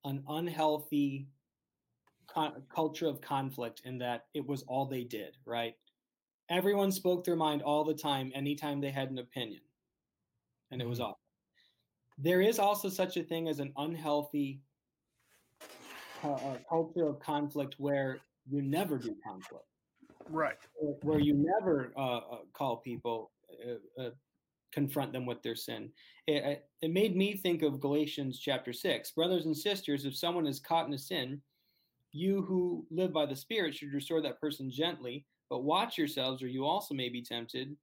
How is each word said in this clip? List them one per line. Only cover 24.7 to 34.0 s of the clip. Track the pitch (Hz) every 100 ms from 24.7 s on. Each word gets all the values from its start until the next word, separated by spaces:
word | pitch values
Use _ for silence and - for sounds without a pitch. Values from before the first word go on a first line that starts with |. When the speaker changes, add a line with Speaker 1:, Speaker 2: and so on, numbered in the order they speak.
Speaker 1:
confront | - 139 139 127
them | 127 123
with | 117
their | 117 113
sin. | - 113 - _ - - -
It, | 147 143
it, | 143 _ _
it | 160
made | 180 214 180
me | 196 202
think | 185 170
of | 156 135
Galatians | 139 147 151 - 135 123
chapter | - 131 -
six. | 120 190 117 -
"Brothers | - 170 180 160
and | 151
sisters, | 208 190 170 143 139
if | 135
someone | 170 175 156
is | -
caught | - 165 151
in |
a | 139
sin, | - 175 127 139 _ _ _ _ _ _ _
you | 143 190 196
who | 180 185 180 170 -
live | 160 185
by | 156 143
the | 135
Spirit | - 226 165 135
should | 143
restore | 139